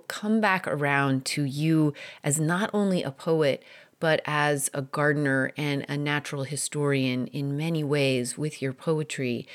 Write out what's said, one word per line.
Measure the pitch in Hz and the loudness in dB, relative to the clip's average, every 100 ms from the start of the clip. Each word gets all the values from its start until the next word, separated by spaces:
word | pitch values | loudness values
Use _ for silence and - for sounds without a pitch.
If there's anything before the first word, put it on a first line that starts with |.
| - | -4
come | - 214 220 | -8 0 2
back | 208 180 - | 2 0 0
around | 147 143 139 139 135 131 | -2 2 2 2 2 0
to | - | -2
you | 139 143 160 160 151 143 - - | -2 0 2 4 4 0 -14 -6
as | 151 139 | -2 0
not | 156 175 220 | 0 0 0
only | 208 196 180 | 0 0 0
a | - | -2
poet, | - - 160 147 - - - - - | -6 0 2 2 0 -6 -20 -20 -4
but | 165 156 - | 0 0 0
as | 151 147 143 - | 0 2 2 -2
a | 143 | -4
gardener | 135 - 147 147 143 135 131 - | -6 0 2 4 2 2 0 -2
and | 147 139 - | -2 -2 -2
a | 143 | -4
natural | 147 147 139 143 135 | 0 -2 -4 -6 -6
historian | 143 - 147 143 139 131 127 120 | -4 -4 -2 2 2 2 0 -4
in | 143 139 143 | -4 -4 -2
many | 165 160 | -2 -2
ways | 147 147 135 131 120 - | 0 2 2 2 -2 -4
with | 151 - | -6 -4
your | 135 | -6
poetry. | 131 - 156 151 - 127 120 - | -4 -2 -2 -2 -4 -2 -4 -6